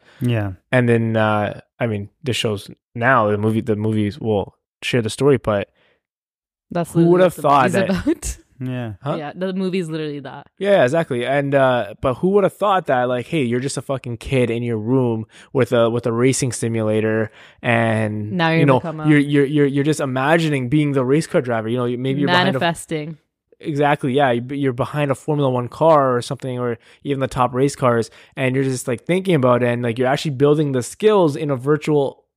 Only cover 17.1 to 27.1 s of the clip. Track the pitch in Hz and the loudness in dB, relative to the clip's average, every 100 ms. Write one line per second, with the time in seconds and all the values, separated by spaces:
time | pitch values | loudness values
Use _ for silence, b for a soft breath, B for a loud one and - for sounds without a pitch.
17.1 | 110 107 B B B 123 117 113 110 107 | 0 -2 B B B 0 2 2 0 -2
18.1 | 107 104 180 165 160 143 127 170 156 156 | -4 -6 -2 0 4 4 4 0 -2 2
19.1 | 147 143 143 139 147 139 139 143 151 139 | 4 4 2 2 2 2 2 0 0 -2
20.1 | 131 139 170 156 139 120 151 147 135 127 | -2 2 2 2 -2 0 2 2 0 2
21.1 | 151 156 170 123 113 110 123 123 123 131 | 0 2 -2 0 -2 -2 -2 -2 -2 -4
22.1 | 135 143 180 190 135 170 165 - 156 151 | -2 2 2 2 0 -2 -4 -8 -8 -8
23.1 | 151 _ _ _ _ - 143 147 151 135 | -14 _ _ _ _ -8 0 0 0 0
24.1 | 139 135 120 127 143 139 123 120 147 143 | 2 2 0 -4 -4 -4 -2 -4 -2 -2
25.1 | 135 - 147 135 123 120 - 160 151 131 | -2 -2 -2 0 -2 -4 0 4 4 4
26.1 | 120 - 135 135 123 123 117 b b 147 | 0 -4 -8 -6 -4 -4 -6 b b -6